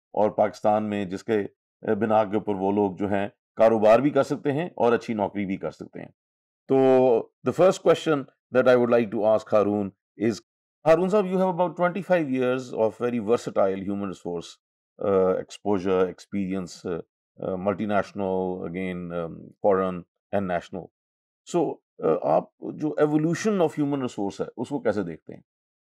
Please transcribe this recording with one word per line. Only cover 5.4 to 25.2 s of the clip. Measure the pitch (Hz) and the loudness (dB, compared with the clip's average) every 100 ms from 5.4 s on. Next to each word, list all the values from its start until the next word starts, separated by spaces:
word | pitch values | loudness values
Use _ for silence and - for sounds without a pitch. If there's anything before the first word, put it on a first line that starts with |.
भी | 98 95 | -6 -4
कर | 78 | -8
सकते | - 87 85 | -10 -16 -16
हैं। | - _ _ _ _ _ - | -18 _ _ _ _ _ 0
तो | 135 131 131 127 113 - _ 127 | 4 6 6 6 4 0 _ -6
the | 151 | 2
first | 175 190 | 2 4
question | 180 160 160 147 131 _ _ | 2 2 2 -2 -4 _ _
that | 123 127 | 2 6
I | 123 | 4
would | 120 | 6
like | 120 107 | 2 2
to | 110 | 0
ask | 107 107 - | 2 2 2
Harun | 107 101 104 98 _ _ - | 2 2 0 -4 _ _ -4
is, | 113 98 _ _ _ _ 151 | -2 -2 _ _ _ _ 2
Harun | 160 185 | 2 4
साहब, | 214 185 | 0 0
you | 185 | 0
have | 185 | 0
about | 170 180 175 | 0 -2 0
twenty-five | 175 190 180 180 143 | -2 -2 0 0 0
years | 131 127 131 127 | 0 0 -2 -4
of | - 110 - | 0 0 0
very | 120 120 101 | -4 -2 0
versatile | 120 117 104 98 95 | 0 0 0 0 0
human | 95 101 98 | -4 -4 -6
resource, | 85 90 85 - - _ _ _ - | -8 -8 -10 -10 -20 _ _ _ -6
uh, | 101 95 92 87 | 0 2 2 0
exposure, | 87 - 98 101 95 92 92 | -6 -10 -2 -2 0 0 0
experience, | 85 - 101 95 95 87 - 92 | -4 -10 -6 -4 -6 -8 -12 -8
uh, | 82 - _ _ - | -8 -10 _ _ -10
uh, | - 92 | -8 -4
multinational, | 98 92 107 101 - 101 95 92 92 92 92 | -4 -2 -2 -2 -2 -6 -4 -2 -4 -6 -8
again, | 90 95 90 87 | -8 -8 -8 -8
um, | 87 82 82 - _ 104 | -8 -8 -10 -20 _ 0
foreign | 95 92 90 - _ - | 2 0 -4 -12 _ -6
and | 101 95 | -6 -2
national। | 85 - 92 - _ _ _ _ _ - | -6 -6 -14 -14 _ _ _ _ _ -4
So, | 175 143 - _ - | -2 -2 -4 _ -4
uh, | 160 - | 0 0
आप | 143 165 - _ | 2 0 -2 _
जो | - - 147 - | -14 -6 -6 0
evolution | 151 151 160 165 220 196 | 0 2 0 -2 -2 0
of | 156 | -2
human | 147 143 143 | -2 -4 -2
resource | 123 - 98 - | -6 -6 -8 -6
है, | - - | -8 -8
उसको | 120 139 | -8 -4
कैसे | 113 101 | -2 -2
देखते | 85 78 | -6 -10